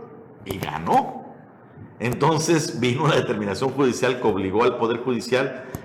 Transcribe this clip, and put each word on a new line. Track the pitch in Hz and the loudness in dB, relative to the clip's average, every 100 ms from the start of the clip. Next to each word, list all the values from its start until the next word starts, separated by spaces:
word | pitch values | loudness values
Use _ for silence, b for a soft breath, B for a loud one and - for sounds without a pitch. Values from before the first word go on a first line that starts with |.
| - - - - - | -16 -20 -20 -18 -10
y | 95 | -6
ganó. | 76 78 90 160 - - - - - - - - - - | -6 -4 2 2 2 -8 -16 -20 -20 -20 -20 -20 -20 -6
Entonces | 117 127 147 151 160 165 - 113 | -4 0 2 2 2 2 0 0
vino | 123 131 151 | 0 2 4
una | 151 | 2
determinación | 117 107 101 95 131 | 2 -2 -2 -2 -2
judicial | 135 131 - 127 127 | 2 2 4 0 2
que | 117 | 0
obligó | 98 95 101 | 2 0 2
al | 123 120 | 2 2
Poder | 113 117 | 0 0
Judicial | 131 117 110 123 139 - B B | -2 -2 0 0 0 -6 B B